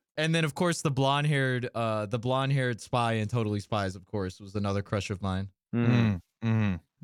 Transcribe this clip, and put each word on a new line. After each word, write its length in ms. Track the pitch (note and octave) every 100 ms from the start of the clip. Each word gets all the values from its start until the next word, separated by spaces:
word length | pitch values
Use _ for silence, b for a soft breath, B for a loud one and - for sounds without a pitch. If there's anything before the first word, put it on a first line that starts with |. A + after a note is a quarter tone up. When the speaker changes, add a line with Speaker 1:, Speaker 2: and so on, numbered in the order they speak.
| _ -
Speaker 1:
And 180 | D#3+ E3
then, 100 | D#3
of 80 |
course, 300 | - F3+ D#3+
the 80 | D#3
blonde-haired, 800 | C3 C3+ C#3+ D3 C#3+ C3 B2+ A#2+
uh, 320 | A2+ A2+ G#2+ G#2
the 140 | A#2
blonde-haired 600 | B2 C3 C3+ C#3 B2+ A2+
spy 340 | - B2 A#2
in 140 | A2+ G#2+
Totally 320 | B2 G#2+ G#2
Spies, 360 | - G#2+ G2 F#2
of 100 | F2
course, 340 | G#2+ F#2 -
was 140 | G2
another 300 | G2+ G2+ G2
crush 260 | G2 G#2 -
of 140 | G2
mine. 240 | G2 F#2 G2 - _ A#2
Speaker 2:
Mm. 120 | A#2
Speaker 3:
Mm, 340 | B2 A2+ F#2 - _ A2+
mm. 340 | A2 G#2 F2 - -